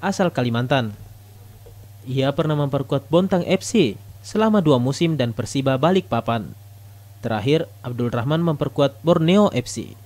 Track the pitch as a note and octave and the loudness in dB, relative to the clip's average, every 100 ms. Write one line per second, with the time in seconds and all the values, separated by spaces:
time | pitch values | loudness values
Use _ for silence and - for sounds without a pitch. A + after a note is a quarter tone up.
0 | F#3 G3 F3+ C#3 B2 A#2 B2+ C#3 A2 G#2 | -4 -2 -2 0 -2 0 0 0 -2 -8
1 | - - - - - - - - - - | -18 -20 -20 -20 -20 -20 -20 -20 -20 -16
2 | C3 C3 C3+ C#3 D#3 D3 C#3+ C#3 C3+ C#3 | -6 -2 -2 0 0 0 0 -2 -2 -4
3 | - E3 F#3+ F#3 - D#3+ - E3 C3 F#2 | 0 2 2 0 0 -2 0 2 2 -2
4 | - - - G#3 A3 G#3+ D#3 B2+ B2 C3+ | -14 -20 -6 0 2 4 4 4 2 0
5 | E3+ D3+ A#2+ A2+ A#2 C#3 C3+ C3 D#3 F#3+ | 0 0 -2 -4 -4 -2 0 2 2 2
6 | - A#2 A#2 A#2 D#2 - - - - - | 0 -4 -2 -4 -6 -14 -20 -20 -20 -20
7 | - - A2+ A2 A2 D#3 E3 - B2 A#2+ | -20 -10 -6 -2 0 0 -2 -12 -10 -4
8 | A#2+ B2 A#2+ D#3+ E3+ D3 D3+ - C#3 - | -2 -2 0 0 0 0 -2 0 0 0
9 | D#3+ F3 D#3+ G3 G#3 B2 - - - - | 2 4 4 4 4 0 -6 -8 -12 -16